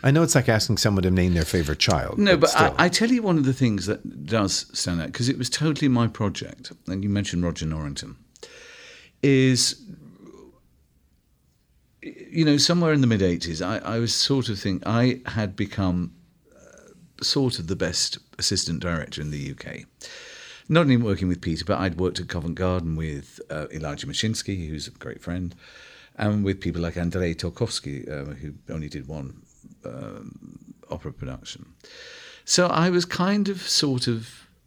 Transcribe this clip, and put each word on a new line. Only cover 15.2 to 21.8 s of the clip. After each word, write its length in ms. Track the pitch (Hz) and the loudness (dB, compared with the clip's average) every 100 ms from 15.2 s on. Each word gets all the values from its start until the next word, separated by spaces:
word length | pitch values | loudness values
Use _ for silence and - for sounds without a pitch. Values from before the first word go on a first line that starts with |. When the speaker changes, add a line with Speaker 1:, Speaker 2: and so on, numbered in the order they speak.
| - | -4
Speaker 2:
had 280 | 113 104 95 | -4 -4 -4
become, 580 | 101 - 95 90 87 - _ _ _ - | -4 0 0 0 -2 -10 _ _ _ -20
uh, 680 | - - - - - - | -20 -20 -20 -20 -20 -8
sort 360 | - 143 131 - | -2 2 0 -2
of 80 | 82 | -4
the 80 | 95 | -2
best 420 | 85 85 - - _ - | -2 -2 -4 -4 _ -4
assistant 400 | - 98 - 80 | -2 -2 -2 -4
director 420 | 87 82 69 - | -2 -4 -4 -8
in 80 | 76 | -8
the 60 | 73 | -6
U 180 | 69 69 | -8 -10
K. 300 | - - - _ - - - - - - - | -12 -14 -16 _ -20 -18 -18 -20 -20 -20 2
Not 140 | 156 | 4
only 160 | 151 123 | 6 4
working 300 | 113 95 92 | 4 0 0
with 140 | 85 | 0
Peter, 240 | 90 80 85 | -2 -4 0
but 140 | |
I'd 200 | 101 | 0